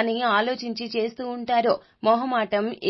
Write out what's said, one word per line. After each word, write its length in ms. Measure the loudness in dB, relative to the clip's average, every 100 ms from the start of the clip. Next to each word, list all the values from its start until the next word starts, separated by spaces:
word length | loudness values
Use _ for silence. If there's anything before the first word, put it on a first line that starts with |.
అని 140 | 0 0 2 2
ఆలోచించి 480 | 0 -4 -6 -8 -4
చేస్తూ 300 | -2 -2 -4 -8 -6
ఉంటారు. 380 | 0 2 2 0 -4 _ 2
మొహమాటం 580 | 2 2 0 0 0 -2 -2